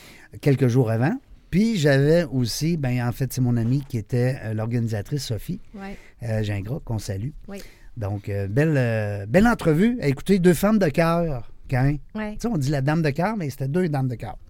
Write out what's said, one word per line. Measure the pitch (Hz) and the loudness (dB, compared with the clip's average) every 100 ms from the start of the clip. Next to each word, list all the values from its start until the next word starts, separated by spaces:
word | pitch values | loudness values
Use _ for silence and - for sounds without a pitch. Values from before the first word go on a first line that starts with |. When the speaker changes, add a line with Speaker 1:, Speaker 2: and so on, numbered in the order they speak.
| - - - - | -20 -20 -20 -2
Speaker 1:
quelques | 147 135 127 | 2 4 4
jours | 123 113 | 4 2
avant. | 113 135 262 - - - | 2 0 -2 -8 -20 -2
Puis | 170 226 214 | 0 2 2
j'avais | 147 139 143 170 | 4 4 6 4
aussi, | 151 131 117 - 156 170 | 2 0 -2 -2 -2 -2
ben | 131 123 120 | 0 0 -2
en | |
fait, | - 131 | -2 -4
c'est | - | 0
mon | 123 120 | 0 2
amie | 113 139 135 | 2 0 -2
qui | 117 | -6
était, | - 123 127 127 | -2 0 0 -2
euh, | 104 | -4
l'organisatrice, | 110 110 120 113 107 - 147 - | -4 -2 -2 -2 -4 -4 -6 -4
Sophie, | 107 - 185 - 202 | -6 -6 -10 -12 -14
Speaker 2:
Ouais. | 196 202 - - | -14 -14 -18 -12
Speaker 1:
euh, | 117 110 | -4 -2
Gingras, | 104 101 101 156 | -2 -4 -4 -8
qu'on | - 110 | -6 -6
salue. | - 98 123 - - | -4 -6 -6 -10 -14
Speaker 2:
Oui. | 196 - - - - | -14 -16 -20 -18 -8
Speaker 1:
Donc, | 98 101 104 | -6 -6 -6
euh, | 101 98 | -4 -2
belle, | 117 160 143 | 0 2 2
euh, | 120 110 104 101 101 | 2 0 -2 -6 0
belle | 156 233 | 4 4
entrevue. | 226 165 151 226 240 | 2 2 4 2 2
Écoutez, | 147 139 - 196 | 0 0 2 4
deux | 175 | 6
femmes | 151 202 220 | 6 4 4
de | 175 | 2
cœur, | 170 165 170 165 127 - - - | 2 2 2 0 -4 -8 -14 -2
hein? | 123 135 147 - | 2 2 0 -6
Speaker 2:
Ouais. | 214 214 | -10 -8
Speaker 1:
Tu | 214 | -6
sais, | 233 | -4
on | 185 | -2
dit | 131 | 0
la | 147 | 0
dame | 131 160 | 2 2
de | 156 | 2
cœur, | 143 185 220 | 0 -2 -2
mais | 147 | -4
c'était | - 135 | -4 -2
deux | 170 185 | 0 0
dames | 139 131 | 0 -2
de | 113 | -4
cœur. | 113 - | -10 -12